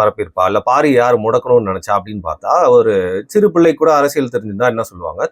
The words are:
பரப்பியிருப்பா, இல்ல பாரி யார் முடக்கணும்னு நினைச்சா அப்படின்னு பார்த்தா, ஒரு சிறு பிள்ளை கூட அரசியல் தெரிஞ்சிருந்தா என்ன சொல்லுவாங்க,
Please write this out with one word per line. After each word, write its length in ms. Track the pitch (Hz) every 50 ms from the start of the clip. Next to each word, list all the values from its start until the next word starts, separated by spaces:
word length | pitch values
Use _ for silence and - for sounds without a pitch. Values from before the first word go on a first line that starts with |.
பரப்பியிருப்பா, 440 | 110 107 - - 104 87 - - 92
இல்ல 140 | 95 98 107
பாரி 320 | - 127 123 143 156 151
யார் 260 | 139 120 120 123 120 113
முடக்கணும்னு 520 | 107 110 113 127 - 127 123 120 110 98
நினைச்சா 240 | 95 95 - - 101
அப்படின்னு 260 | 101 92 104 107 104 87
பார்த்தா, 460 | 85 78 - - 95 131 170 175 135
ஒரு 540 | 123 123 113 113 104 95 90 90 92 98 110 -
சிறு 240 | - 208 202 208
பிள்ளை 220 | 165 170 165 165 156
கூட 200 | - 156 160 156
அரசியல் 360 | 147 139 143 - 151 135 120
தெரிஞ்சிருந்தா 360 | 123 120 104 107 101 98 123 127
என்ன 140 | 117 113
சொல்லுவாங்க, 500 | 110 - 95 87 87 80 78 90 131 -